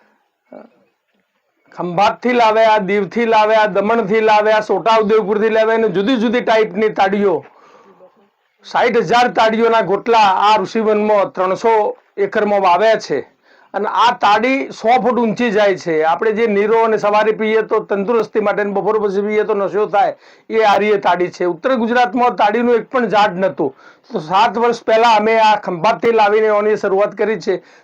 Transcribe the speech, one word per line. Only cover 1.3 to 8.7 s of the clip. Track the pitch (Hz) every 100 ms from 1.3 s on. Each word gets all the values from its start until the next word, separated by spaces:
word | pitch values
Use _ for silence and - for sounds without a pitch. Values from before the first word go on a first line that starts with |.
| _ _ _ _
ખંભાતથી | - 175 175 214 226 240
લાવ્યા, | 240 226 214 226 214
દીવથી | 185 208 185 226 233
લાવ્યા, | 220 214 220 214
દમણથી | 190 202 233 190 220
લાવ્યા, | 220 214 214 214 214
છોટાઉદેપુરથી | 196 226 226 208 220 190 208 220
લાવ્યા | 220 220 226
અને | 220
જુદી | 185 202 262
જુદી | 233 240
ટાઈપની | 233 226 214 180 220
તાડીઓ, | - 196 202 202 156 - _ _ - - _ - _ _ _ _ _
સાઠ | -